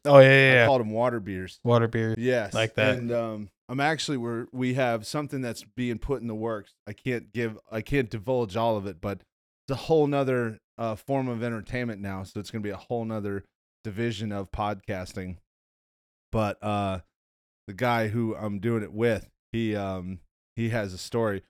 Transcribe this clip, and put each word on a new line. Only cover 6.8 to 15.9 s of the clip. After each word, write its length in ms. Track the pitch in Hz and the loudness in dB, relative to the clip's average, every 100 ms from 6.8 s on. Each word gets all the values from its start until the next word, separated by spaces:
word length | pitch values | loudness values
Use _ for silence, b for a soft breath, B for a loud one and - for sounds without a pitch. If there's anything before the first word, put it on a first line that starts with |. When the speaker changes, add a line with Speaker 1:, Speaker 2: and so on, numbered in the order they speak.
| - | -18
Speaker 2:
I 60 | |
can't 400 | 104 - 120 - | -10 -6 -6 -6
give, 240 | 113 117 107 - | -6 -4 -6 -10
I 100 | 110 | -10
can't 280 | 110 143 120 | -2 -2 -2
divulge 460 | 113 98 127 117 98 | -4 -2 -2 -2 0
all 220 | 117 110 | 0 0
of 80 | 98 | -4
it, 140 | 82 | -8
but 180 | 104 98 _ _ _ _ - | -8 -8 _ _ _ _ -10
it's 40 | |
a 40 | 135 | -6
whole 320 | - 160 143 | 2 2 4
nother, 520 | 143 131 127 117 107 _ - | 2 2 0 -2 -6 _ -6
uh, 180 | 113 107 | -6 -6
form 320 | - 139 127 | -4 -2 -2
of 160 | 117 | -4
entertainment 580 | 120 113 98 127 120 104 | -4 -6 -6 -6 -6 -6
now. 220 | 98 95 | -8 -8
So 160 | 92 - | -10 -10
it's 100 | 95 | -8
gonna 100 | 113 | -8
be 80 | 104 | -6
a 80 | 92 | -8
whole 260 | - 120 | -6 -6
nother 400 | 113 110 104 98 - _ _ _ | -4 -6 -6 -8 -10 _ _ _
division 480 | 113 98 117 98 110 | -10 -4 -4 -4 -6
of 200 | 101 95 | -6 -8
podcasting. 840 | - 104 101 - 98 92 - 92 87 _ _ _ _ _ | -6 -4 -6 -8 -10 -10 -10 -10 -12 _ _ _ _ _